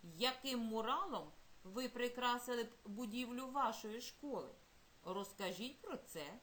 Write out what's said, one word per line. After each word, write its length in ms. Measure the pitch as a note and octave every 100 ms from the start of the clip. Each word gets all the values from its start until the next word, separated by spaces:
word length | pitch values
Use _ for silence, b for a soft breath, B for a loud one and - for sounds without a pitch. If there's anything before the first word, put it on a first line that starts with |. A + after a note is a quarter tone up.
Яким 580 | F3 E3 B3 B3+ C4+ B3
муралом 720 | A3+ A3 A3 C#4 G4 A3+ D3+ - - -
ви 240 | F#3 G3+ B3+
прикрасили 760 | A#3+ A#3+ B3 B3 A#3+ B3 A#3+
б 60 | A3+ -
будівлю 680 | - G#3 A#3+ A#3 A#3+ B3 C4
вашої 500 | C4+ B3 A3+ G#3+ A3
школи? 540 | B3 - D4 A3+ C3 - - - - -
Розкажіть 760 | E3 F#3+ G3 - F#3+ F#3 A#3+ D4
про 160 | A4 D#4
це 420 | - E3+ D3 G#3+